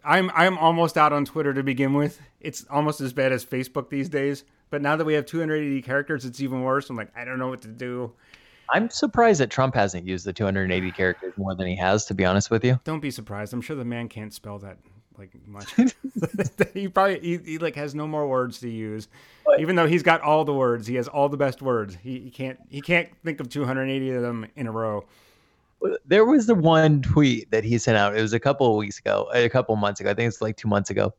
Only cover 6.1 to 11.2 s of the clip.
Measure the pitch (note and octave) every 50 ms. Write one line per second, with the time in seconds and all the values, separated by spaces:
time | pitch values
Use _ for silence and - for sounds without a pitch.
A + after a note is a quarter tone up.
6.1 | D#3 C3+ B2+ B2+ A#2+ B2+ C#3 C3 C3 C3 B2+ C3 C3 C#3 C#3 - C3 A2+ G#2+ -
7.1 | _ A#2+ A#2+ B2 C3 B2+ B2+ B2+ C3 B2+ G#2 A2 A2+ B2 B2+ B2 B2 B2 B2 A#2
8.1 | - _ _ _ - _ _ _ _ _ _ - B2 F3 A3+ A#3 - - - B3
9.1 | - A#3+ A#3 A3+ G#3 D3 C3+ G#2+ - - C3 C3 B2+ B2 G2+ G2 F#2 F2 F2 F#2
10.1 | F#2 F2+ - G2 F2+ - G#2 G2 G2 G2 F#2+ F#2 F2+ F#2 F#2 F#2 E2+ - F#2+ F#2
11.1 | F2+ -